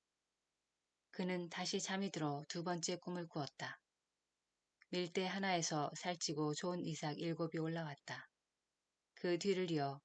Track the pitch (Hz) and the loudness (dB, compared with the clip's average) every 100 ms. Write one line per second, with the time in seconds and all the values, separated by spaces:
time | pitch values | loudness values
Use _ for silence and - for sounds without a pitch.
0 | _ _ _ _ _ _ _ _ _ _ | _ _ _ _ _ _ _ _ _ _
1 | _ - 185 180 175 175 180 190 - 190 | _ -2 0 0 -2 -4 0 0 0 0
2 | 196 170 151 143 151 170 170 170 165 175 | 0 2 0 0 -2 -2 0 0 0 -2
3 | - 175 165 156 135 - 127 - _ _ | -2 -4 -2 -2 -4 -4 -8 -8 _ _
4 | _ _ _ _ _ _ _ _ - 180 | _ _ _ _ _ _ _ _ -4 0
5 | 175 190 185 196 196 180 165 156 139 156 | 0 0 0 2 2 2 4 2 0 -2
6 | 185 175 - 151 151 151 180 180 160 151 | -2 -2 -2 2 2 2 0 0 -2 -2
7 | 156 151 170 160 165 165 160 165 160 143 | -2 0 0 0 0 0 0 -2 -4 -8
8 | - 139 - _ _ _ _ _ _ _ | -10 -12 -12 _ _ _ _ _ _ _
9 | _ - 180 170 196 185 180 156 139 139 | _ -4 0 2 4 2 4 2 2 -2